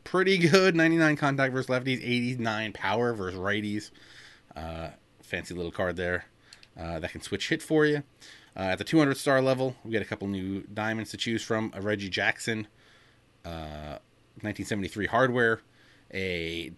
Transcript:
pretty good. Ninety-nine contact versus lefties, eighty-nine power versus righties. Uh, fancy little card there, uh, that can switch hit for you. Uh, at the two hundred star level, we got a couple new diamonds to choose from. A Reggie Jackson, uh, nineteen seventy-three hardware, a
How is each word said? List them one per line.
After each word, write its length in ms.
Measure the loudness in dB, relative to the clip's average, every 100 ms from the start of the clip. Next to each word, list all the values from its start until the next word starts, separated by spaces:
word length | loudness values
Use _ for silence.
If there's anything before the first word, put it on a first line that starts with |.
pretty 340 | -2 2 4 4
good. 380 | 6 6 6 6
Ninety-nine 420 | 4 6 4 4
contact 360 | 0 2 0
versus 160 | 0 0
lefties, 300 | 0 0 -2
eighty-nine 720 | 0 0 0 -2 -2 -2 -4
power 400 | -4 0 2 0
versus 260 | 0 -4 -2
righties. 520 | 0 0 0 -4 -6 -14 -20 -20 -20 -20 -18 -12
Uh, 340 | -10 -8 -10 -14 _ _
fancy 320 | -8 -8 -6
little 180 | -6 -6
card 240 | -4 -2 -2
there, 300 | -2 -2 -6 _ _ -20 -20 -12
uh, 200 | -8 -6
that 120 | -6
can 100 | -8
switch 280 | -6 -4 -2
hit 120 | -2
for 240 | 2 4 4
you. 180 | 2 -4 _ -20 -20 -14 -4
Uh, 160 | -2
at 40 | -2
the 60 |
two 140 | 2 4
hundred 200 | 4 2
star 240 | 2 4
level, 340 | 4 2 0 -4
we 80 | -4
got 100 | -2
a 40 | -2
couple 220 | -4 -4
new 340 | -2 -2 -4 -6
diamonds 380 | -4 -2 -2 -6
to 60 | -6
choose 260 | -2 -2
from. 280 | 0 -2 -2 -4
A 60 |
Reggie 280 | -2 -2 -2
Jackson, 580 | 0 0 0 -2 -4 -6 _ _ -20 _ _ _ _ -12
uh, 520 | -10 -10 -12 -12 -14 _ _ _ -10
nineteen 240 | -6 -6 -4
seventy-three 420 | -2 -4 -2 2
hardware, 540 | 4 4 4 4 2 -4 _ -20 -20 -10
a 580 | -4 -2 -2 -4 -6 -8